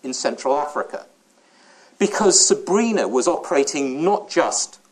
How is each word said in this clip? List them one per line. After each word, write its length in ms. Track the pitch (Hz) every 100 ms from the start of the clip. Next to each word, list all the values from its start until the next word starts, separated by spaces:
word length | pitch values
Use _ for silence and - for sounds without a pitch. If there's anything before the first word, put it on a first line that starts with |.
in 100 | 131
Central 420 | 127 131 117 135 143
Africa. 480 | 147 - - - - _ _ _ _ _ _ _ _ -
Because 500 | 196 - 208 - -
Sabrina 600 | - - 196 233 202 107
was 200 | 123 123
operating 760 | - - 139 135 151 139 131
not 260 | 170 208 -
just 500 | 175 117 - - - _